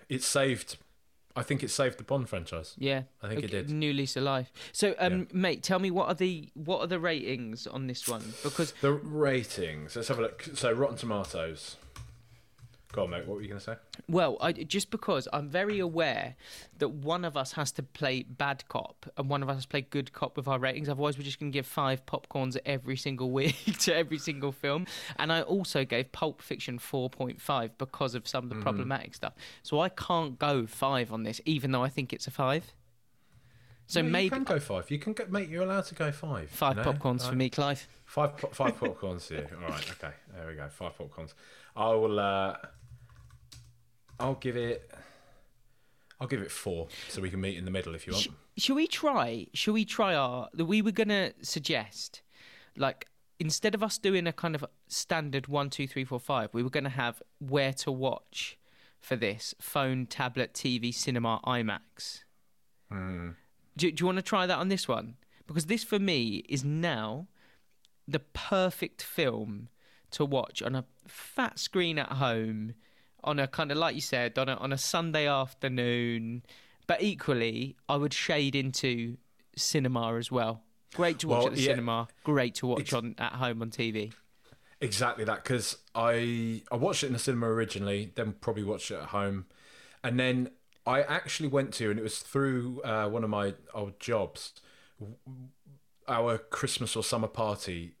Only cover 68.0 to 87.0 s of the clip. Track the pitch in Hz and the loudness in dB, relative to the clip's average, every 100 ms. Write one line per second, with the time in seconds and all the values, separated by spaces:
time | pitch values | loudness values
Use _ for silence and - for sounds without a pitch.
68 | - 147 - - - 190 185 - 175 - | -6 -6 -6 -10 0 4 4 0 -6 -6
69 | - - 139 113 107 104 120 _ _ _ | -6 0 2 0 -4 -8 -12 _ _ _
70 | _ - 143 135 - - - 131 - _ | _ -2 2 2 0 -4 -2 -2 -4 _
71 | - - - - 240 - - 190 175 156 | -20 -18 -6 -2 -2 -2 -2 2 2 0
72 | 131 135 135 113 110 110 107 117 _ _ | 0 2 4 4 0 -2 -4 -8 _ _
73 | _ _ - 143 135 - 147 147 165 131 | _ _ -2 0 0 0 0 2 2 0
74 | - 127 120 131 131 127 135 135 - 175 | 0 0 2 2 0 0 -2 -2 0 0
75 | 165 156 147 139 131 - 135 127 120 120 | 2 2 4 2 0 -2 -2 0 2 2
76 | 120 117 113 120 - - - _ - 175 | 2 0 -2 -6 -10 -20 -20 _ 0 2
77 | 208 190 - 123 113 113 135 - - 143 | 2 2 2 2 2 0 -4 -4 0 2
78 | 147 - - 151 139 139 131 131 135 120 | 2 0 2 4 4 2 0 0 2 0
79 | 117 120 _ _ _ - - 156 131 123 | -2 -6 _ _ _ -2 2 4 4 2
80 | 113 117 110 127 113 113 - _ _ - | 2 0 0 2 2 -2 -10 _ _ 2
81 | 175 170 160 120 131 127 135 123 120 117 | 2 2 2 4 4 4 4 4 2 0
82 | 117 - - 143 123 - 127 117 - 123 | -2 -4 2 4 4 0 0 0 0 0
83 | 117 - 120 127 127 113 113 - 117 107 | -2 -2 -4 0 -2 0 -4 -2 0 0
84 | 107 - _ _ _ - _ - 127 98 | -4 -10 _ _ _ -20 _ -4 -2 2
85 | 123 113 107 104 - 123 - - _ 113 | 2 2 0 0 0 0 0 -6 _ 2
86 | 117 117 117 117 113 113 - 123 165 175 | 4 4 2 0 -2 -4 -4 0 2 2